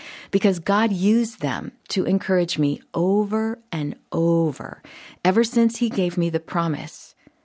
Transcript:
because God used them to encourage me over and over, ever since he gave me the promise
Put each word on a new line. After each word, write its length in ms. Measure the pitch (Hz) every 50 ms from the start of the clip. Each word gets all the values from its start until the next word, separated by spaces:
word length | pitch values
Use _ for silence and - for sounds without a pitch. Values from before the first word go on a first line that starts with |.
| - - - - - -
because 280 | - 196 - 202 190 175
God 320 | 160 - 196 208 226 220
used 480 | 202 175 185 202 220 233 233 226 - -
them 320 | - 139 117 76 - - - _ _ -
to 140 | - 196 175
encourage 560 | - 190 190 - - 190 180 175 170 - 151
me 220 | 147 143 143 - - _ -
over 640 | 165 170 185 196 208 214 202 208 220 220 220 226 226 _ _
and 240 | - 160 147 147 - - _ _
over, 720 | - 165 165 170 165 165 165 160 - - - - - - _ - - - - - - _ _
ever 220 | 180 185 220 233
since 320 | 233 - 240 233 226 233 -
he 120 | 240 226
gave 280 | - 202 185 175 175 180
me 120 | 170 170
the 100 | 160 160
promise 720 | 160 - - 175 170 165 151 - - 156 - - - - - _ _ - _ _